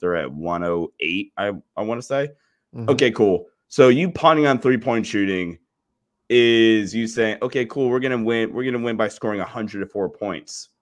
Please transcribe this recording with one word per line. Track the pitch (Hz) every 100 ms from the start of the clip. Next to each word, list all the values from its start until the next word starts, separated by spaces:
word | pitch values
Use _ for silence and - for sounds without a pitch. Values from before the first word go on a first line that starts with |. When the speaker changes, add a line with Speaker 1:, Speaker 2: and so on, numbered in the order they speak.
Speaker 1:
they're | 87 85
at | 67
one | 71 85 87 87
oh | 85 82 -
eight, | 80 92 101 -
I, | 101 95 - -
I |
wanna | 107 120
say. | - 139 147 147 _ _ _ 120
Speaker 2:
Mm-hmm. | 117
Speaker 1:
Okay, | 131 123
cool. | 113 104 87 - _ _
So | - 131
you | 127 180
punting | - 160 156 143
on | 127
three-point | 131 127 127 113 104
shooting | 104 98 92 87 85 _ _ _ _ _ _ - 120
is | 117 117 113 110 98 110
you | 113
saying, | 117 110 104
"Okay, | 123 131 120
cool, | 139 127
we're | 127
gonna | 131 123
win, | 110 117 113
we're | 107
gonna | 131 123
win | 117 113
by | 107
scoring | - 113 101
a | 90
hundred | 120 107 101
and | 98
four | 104 90
points." | - 104 82 - - - _